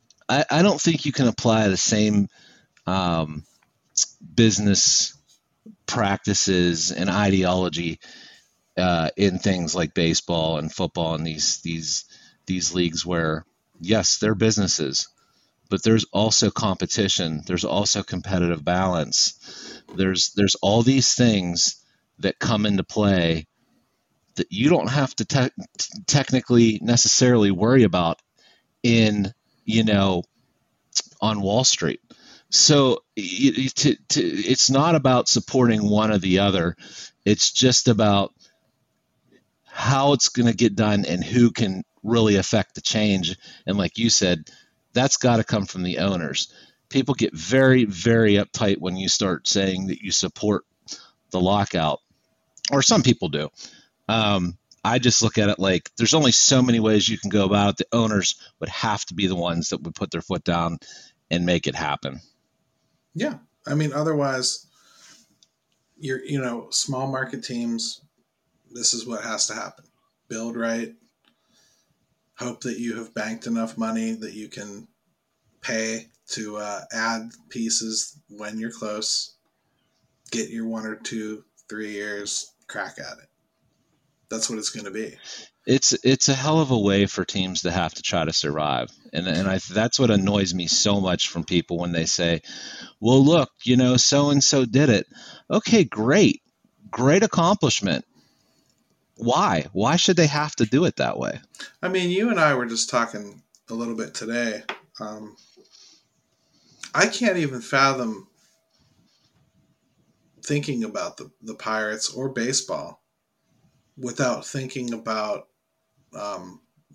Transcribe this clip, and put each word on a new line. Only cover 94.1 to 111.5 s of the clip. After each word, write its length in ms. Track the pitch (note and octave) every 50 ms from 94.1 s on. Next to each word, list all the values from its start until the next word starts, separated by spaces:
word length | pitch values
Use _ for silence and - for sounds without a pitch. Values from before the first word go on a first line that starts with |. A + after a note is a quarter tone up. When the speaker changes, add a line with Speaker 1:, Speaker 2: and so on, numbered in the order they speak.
| C#3 C#3+ C#3+ D3 C#3+ C#3+ C3 - - C#3 B2+
Speaker 1:
did 220 | A2+ G#2 C3+ D3+ C3+
it." 180 | G#2+ F#2 - _ - - - - - - _ -
Okay, 320 | - A3 - - A#3 A3
great. 600 | D#3+ - - - G#3+ - D3+ G#3+ F#3 G#2 - - _ _ _ _ _ _ _ _ - G2+
Great 320 | - A2+ B2 C#3 D#3+ G3 A3
accomplishment. 800 | - - - E3 F3+ G#3 - - B2+ - - G#2 F#2 D2+ B1+ - _ _ _ _ _ _ _ _ _ _ _ _ _ _ _ _ _ _ _ _ _ _
Why? 500 | - A#2 A#2 C3 D#3+ G3+ F#3+ F#2 D#2+ C#2+ -
Why 240 | - F#2+ G#2 B2+ D#3+
should 200 | F3 - - F3+
they 120 | E3+ D#3+ D3
have 260 | D3 D3 D3+ D3+ -
to 80 | - A#2+
do 200 | A2 B2+ C#3+ F3+
it 120 | D3+ -
that 220 | - C2 A1+ - B1
way? 220 | B1 G1+ - - - _ _ - - - _ -
Speaker 2:
I 60 | - F3+
mean, 220 | F#3+ F#3 F3+ F3
you 200 | F3+ F#3+ A3+ A#3+
and 80 | A3 F3
I 160 | D#3 D3 C#3
were 120 | B2 A#2+
just 220 | A2+ A2+ A2+ - -
talking 540 | - A#2+ A#2 - - G#2+ G#2 G2+ G2+ - _ _ _ _ _ -
a 60 | A#2
little 220 | A#2 A#2 A#2 A2+
bit 180 | A2 G#2+ - -
today. 480 | - A2+ A2+ A#2 A#2+ A#2+ A2+ G#2+ G2+ - - - - _ _ - -
Um, 360 | G#2+ G#2+ G#2+ G#2+ G#2+ G#2 - _ _ _ _ _ _ _ _ - - - _ _ _ _ _ _ _ _ _ _ _ _ _ _ _ _ _ _ - - -
I 120 | C#3+ G3 A3+
can't 280 | - - B3 G#3+ F3+
even 240 | F3 D#3 C#3 C3 A#2+
fathom 680 | A#2 - C#3+ C3+ C#3 C3+ C3+ B2+ A#2+ A2 G#2+ F#2+ F#2+ _ _ _ _ _ _ _ _ _ _ _ _ _ _ _ _ _ _ _ _ _ _ _ _ _ _ _ _ _ _ _ _ _ _ _ _ _ _ _ _ _ _ _
thinking 420 | - - D3 D3 C#3+ D3+ C3+ A#2 A2
about 320 | A2 G#2 G2 F2 E2+ -
the, 140 | - - - _ _
the 120 | - A2+